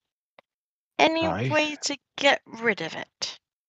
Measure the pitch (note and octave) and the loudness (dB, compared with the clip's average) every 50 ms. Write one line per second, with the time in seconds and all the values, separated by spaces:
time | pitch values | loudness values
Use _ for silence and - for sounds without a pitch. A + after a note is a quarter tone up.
0 | _ _ _ _ _ _ _ - _ _ _ _ _ _ _ _ _ _ _ - | _ _ _ _ _ _ _ -20 _ _ _ _ _ _ _ _ _ _ _ 4
1 | - D#4 D#4+ E4 E4 E4 - - - - D4+ D4+ D4+ D4+ D4 C#4+ - - C#4+ - | 4 4 4 2 0 0 0 0 -2 0 2 2 2 0 -2 -6 -6 -6 -6 -8
2 | _ _ _ - C#4 C#4+ - - - - - A3+ A3+ A#3 G3 - E3 D#3 D3 D3 | _ _ _ 0 2 2 2 2 -2 -10 -12 -4 -2 -2 -2 -2 -4 -8 -8 -10
3 | - - _ _ - - - - _ _ _ _ _ | -12 -14 _ _ -10 -10 -10 -12 _ _ _ _ _